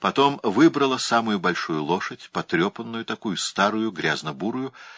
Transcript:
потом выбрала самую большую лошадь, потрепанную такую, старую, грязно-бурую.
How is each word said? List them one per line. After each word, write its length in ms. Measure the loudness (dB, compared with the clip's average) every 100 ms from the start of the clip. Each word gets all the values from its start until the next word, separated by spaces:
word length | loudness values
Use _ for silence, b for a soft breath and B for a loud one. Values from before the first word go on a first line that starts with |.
потом 400 | -2 2 2 2
выбрала 540 | 0 6 6 6 0 0
самую 420 | 0 0 2 0
большую 440 | 0 -2 -2 -2
лошадь, 460 | 0 -2 -4 -12 -10
потрепанную 720 | -8 -2 0 0 -2 -10 -8 -8
такую, 320 | -6 -4 -4
старую, 540 | -4 0 0 0 -4
грязно-бурую. 840 | -2 -2 -2 -6 -6 -4 -4 -6 -10 B